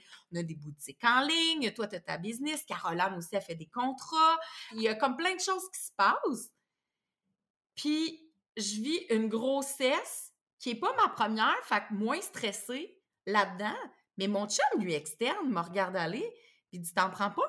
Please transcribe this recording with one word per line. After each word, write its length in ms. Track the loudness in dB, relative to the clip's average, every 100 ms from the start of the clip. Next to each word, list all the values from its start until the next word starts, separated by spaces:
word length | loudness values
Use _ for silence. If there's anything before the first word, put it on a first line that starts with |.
| -12 -20 _
on 60 | -6
a 40 |
des 120 | -6
boutiques 480 | -8 -12 -12 -14 0
en 160 | 4 4 4
ligne, 460 | 4 2 2 0
toi, 140 | -2 -4
t'as 140 | -6
ta 180 | -6 -4
business, 440 | -4 -4 -4 -4 -6
Caroline 460 | -6 -2 2 2 0
aussi, 140 | -4
elle 80 | -4
fait 120 | -4
des 120 | -8 -8
contrats. 680 | -2 -2 -2 -2 6 6 6 0 -12 -12
Il 80 | 0
y 60 | 0
a 60 |
comme 220 | 4 2 2
plein 180 | 0
de 60 | 0
choses 280 | 0 -2 -4
qui 60 | -8
se 120 | -6 4
passent. 560 | 4 6 2 -2 -6 -14 _ _ _ _ _ _ _ _ _ _ _
Puis, 560 | -6 0 0 0 -4 -16 _ _ -8
je 240 | -4 -4
vis 260 | -2 -2 0
une 180 | 0 2
grossesse 1040 | 0 0 0 0 0 2 2 -2 -8 -10 -14 _ _
qui 120 | -6
est 100 | -2
pas 140 | 0 4
ma 120 | 2
première, 480 | 2 0 2 2 2
fait 160 | 0 -2 0
que 60 |
moins 260 | -2 0 -2
stressée 800 | -4 -4 -4 -4 -6 -8 -8 -14 _ _ 0
là-dedans. 500 | 2 2 0 -4 -4 -8 -14 _ -4
Mais 100 | 0
mon 180 | 0 0
chum, 320 | 0 2 2
lui, 120 | 0
externe, 540 | -2 -4 -4 -2 0 0
me 100 | 0
regarde 360 | 0 0 0 0
aller, 260 | -2 -2 -6 -8 _ _ _
puis 100 | -10
il 20 |
dit, « 140 | -4
T'en 160 | 0 0
prends 200 | 2 -2
pas 120 | 2